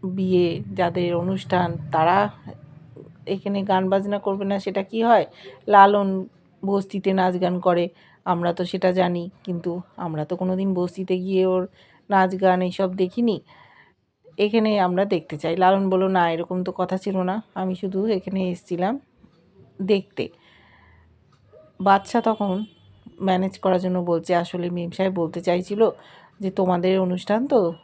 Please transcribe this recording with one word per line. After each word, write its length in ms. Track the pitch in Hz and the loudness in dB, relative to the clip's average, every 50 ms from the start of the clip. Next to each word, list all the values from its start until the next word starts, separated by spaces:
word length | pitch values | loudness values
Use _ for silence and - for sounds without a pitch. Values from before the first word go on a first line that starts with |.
| - | -8
বিয়ে, 440 | 190 185 190 190 185 185 180 180 170 170 - 147 - 196 | -6 -4 -2 -2 2 4 4 4 2 0 -4 -8 -10 -4
যাদের 360 | - 180 175 175 180 180 175 175 | -2 -2 0 0 -2 -2 0 0
অনুষ্ঠান, 520 | 170 170 180 190 185 - - - 180 175 175 170 165 - - | 0 0 -2 -2 -4 -4 -2 0 0 0 0 -2 -6 -8 -4
তারা 260 | - 165 160 165 180 196 202 208 - - - - - - - - - - - - - - - - - - - - | 0 2 4 4 4 4 2 0 -4 -10 -18 -18 -18 -18 -20 -20 -20 -20 -20 -20 -20 -20 -20 -20 -20 -18 -8 -6
এখানে 320 | 196 190 - 202 202 202 196 | -6 -6 -4 -4 -4 -4 0
গান 200 | 196 196 185 190 190 | 2 2 2 2 2
বাজনা 300 | 196 196 196 202 202 202 | 0 0 0 0 -4 -4
করবে 260 | 196 - 196 196 202 | -2 -2 -4 -2 -2
না, 100 | 196 202 196 | -2 -4 -2
সেটা 220 | 196 - 185 196 196 | -4 -4 -4 -4 -6
কি 160 | 196 - 226 226 | -4 -4 -2 4
হয়? 220 | 233 240 202 165 - - - - - - - _ - | 4 6 4 4 2 -6 -20 -20 -20 -20 -14 _ 4
লালন 420 | 208 202 196 202 208 208 202 196 190 190 190 - _ _ _ _ _ _ - | 8 10 10 10 8 4 2 0 -2 -4 -6 -8 _ _ _ _ _ _ -4
বস্তিতে 480 | 196 196 196 190 190 - 196 185 196 190 | -2 -2 -2 -2 -2 -8 -4 -2 0 2
নাচ 200 | 190 185 185 180 180 | 2 2 2 2 0
গান 140 | 180 175 180 180 | 0 0 -2 0
করে, 260 | 175 190 175 175 175 175 - _ - - _ _ _ | 2 2 2 2 0 -2 -4 _ -20 -20 _ _ _
আমরা 260 | - 180 170 170 175 175 | -2 -2 0 0 -2 -2
তো 100 | - 180 | -2 -4
সেটা 240 | 180 - 190 180 185 | -6 -4 -2 0 0
জানি, 320 | 180 185 180 175 175 175 175 180 - _ _ | 2 2 0 0 0 -2 -6 -8 -14 _ _
কিন্তু 280 | - 180 170 170 180 170 175 180 _ _ - | -8 -8 -6 -4 -6 -6 -6 -8 _ _ -10
আমরা 260 | 175 170 160 151 151 | -8 -6 -4 -6 -4
তো 80 | 151 180 | -6 -4
কোনোদিন 340 | 180 185 185 185 185 196 196 190 | -4 -2 -2 -2 -2 0 -2 0
বস্তিতে 420 | 180 180 175 175 - 190 185 185 185 | 0 -2 -4 -4 -8 -4 -4 -2 -4
গিয়ে 260 | 185 190 190 185 185 | -2 -2 0 2 2
ওর 180 | 185 185 185 180 185 _ _ - _ _ _ _ _ | 2 2 0 -2 -4 _ _ -20 _ _ _ _ _
নাচ 220 | 202 190 190 185 190 185 | 2 4 4 4 0 2
গান 180 | 190 190 180 180 | 2 2 4 4
এইসব 280 | 185 180 180 - 196 185 185 | 0 -2 -2 -2 -4 -4 0
দেখিনি, 420 | 190 190 180 - - 240 233 202 151 - _ - - - - _ _ - _ _ _ _ _ _ _ _ - _ - | -2 -2 -2 0 -2 0 0 0 -2 -6 _ -20 -20 -20 -20 _ _ -20 _ _ _ _ _ _ _ _ -20 _ -2
এখানে 340 | 202 208 208 226 214 220 214 208 | -2 2 2 2 2 2 2 2
আমরা 240 | 185 180 180 180 196 | 2 2 2 0 0
দেখতে 300 | 202 196 170 151 - - 147 | 0 0 -2 -2 -4 -12 -6
চাই।" 160 | - 165 165 185 | -4 -4 0 2
লালন 260 | 185 180 190 196 196 190 | 4 4 4 4 2 2
বলল, 160 | 185 185 190 190 | 2 2 2 2
"না, 160 | 190 185 175 170 | 2 2 2 2
এরকম 260 | 165 165 170 - 185 185 185 | 0 -2 -4 -4 -4 -6 -4
তো 80 | 185 | -6
কথা 260 | 180 - 185 180 185 185 | -4 -4 -4 -4 -4 -6
ছিল 200 | - 202 196 190 185 | -4 -4 -4 -2 -2
না, 120 | 180 190 220 220 _ _ | -2 -4 -6 -8 _ _
আমি 180 | 196 185 185 185 | -6 -6 -6 -6
শুধু 240 | 180 - 190 190 190 196 220 | -6 -6 -6 -4 -4 -2 -2
এখানে 320 | 220 185 185 - 190 190 190 185 | -2 -2 -4 -6 -6 -4 -4 -4
এসেছিলাম 440 | 180 175 - - 180 170 180 190 247 277 - _ _ _ _ - _ _ _ _ _ _ - - _ _ | -4 -8 -8 -8 -6 -2 -2 -2 -2 -4 -8 _ _ _ _ -20 _ _ _ _ _ _ -20 -20 _ _
দেখতে।" 460 | 196 190 214 196 190 _ _ - - - - _ _ _ _ _ _ _ _ _ - - _ _ _ _ _ _ _ _ _ _ _ _ _ - - - _ _ | 0 0 0 0 0 _ _ -8 -8 -8 -8 _ _ _ _ _ _ _ _ _ -20 -20 _ _ _ _ _ _ _ _ _ _ _ _ _ -20 -20 -20 _ _
বাদশা 400 | 185 196 196 196 196 - - 240 | 2 4 4 4 2 0 -4 0
তখন 340 | 226 226 220 - 208 202 180 196 220 214 _ _ _ _ - _ _ - - - | 0 0 0 0 -2 -2 -2 -2 -4 -8 _ _ _ _ -20 _ _ -20 -14 -6
ম্যানেজ 320 | 196 190 185 185 185 190 190 - | -2 0 0 0 0 -4 -6 -4
করার 220 | - 190 185 180 | 0 0 0 2
জন্য 160 | 185 185 180 180 | 0 0 -2 -2
বলছে, 320 | 175 175 170 165 165 - 180 | -2 -2 -2 -2 0 0 0
"আসলে 320 | 175 175 175 - 175 175 175 | 0 0 -2 -6 -6 -6 -4
মেম 220 | 175 175 175 170 | -4 -6 -6 -8
সাহেব 220 | 175 - 190 190 190 | -4 -2 -2 -2 0
বলতে 240 | 185 170 160 170 175 | -2 -4 -4 -4 -6
চাইছিল 400 | 175 - 175 180 185 - 208 202 226 208 - - - - - - - - _ _ | -2 0 -2 -2 -2 -6 0 2 2 2 2 -2 -16 -20 -20 -20 -20 -20 _ _
যে 100 | 202 190 | -8 -8
তোমাদের 420 | 185 - 190 180 180 175 175 185 190 190 | -2 0 0 2 2 2 2 2 2 2
অনুষ্ঠান 420 | 190 180 180 180 - - 202 214 254 277 | 2 0 -2 -4 -2 -2 -2 -2 0 2
তো 120 | 294 240 190 170 165 165 | 2 2 2 2 -2 -6